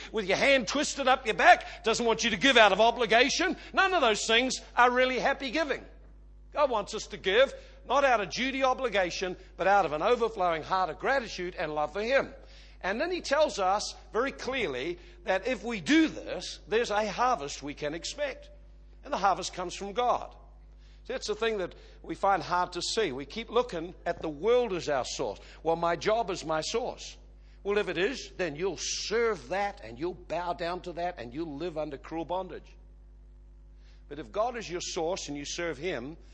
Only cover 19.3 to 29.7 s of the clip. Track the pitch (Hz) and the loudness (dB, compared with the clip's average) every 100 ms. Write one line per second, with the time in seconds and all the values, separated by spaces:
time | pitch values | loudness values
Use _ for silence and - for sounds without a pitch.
19.3 | 170 175 - 180 - 202 202 247 156 - | 2 -2 -8 -8 -8 -6 -2 0 0 -2
20.3 | - - - - - - - - 254 - | -16 -20 -20 -20 -20 -20 -16 -10 -8 -4
21.3 | 202 226 214 170 - - - - 160 196 | -2 -2 -2 -4 -8 -20 -16 -12 -2 2
22.3 | 185 139 180 180 175 - 226 190 127 143 | 2 2 0 0 -4 -4 0 -2 -2 -8
23.3 | 220 196 226 240 175 175 - 175 170 165 | -10 -2 -2 0 -4 -8 -8 -6 -4 -6
24.3 | 147 208 247 233 175 143 135 117 - 120 | -2 2 4 2 -2 -2 -2 -2 -4 -4
25.3 | 98 - - 160 165 170 170 196 226 196 | -6 -14 -6 -2 0 2 0 2 2 0
26.3 | 170 156 160 - 226 208 - - - - | -4 -2 -2 -2 -4 -4 -8 -14 -18 -20
27.3 | - - - 196 208 185 165 214 262 - | -20 -20 -10 -2 0 0 0 -2 -2 -8
28.3 | - 175 147 190 143 - - - 220 226 | -4 -4 -2 -4 -4 -6 -6 -2 0 0
29.3 | 180 123 185 202 | -2 -4 -4 -4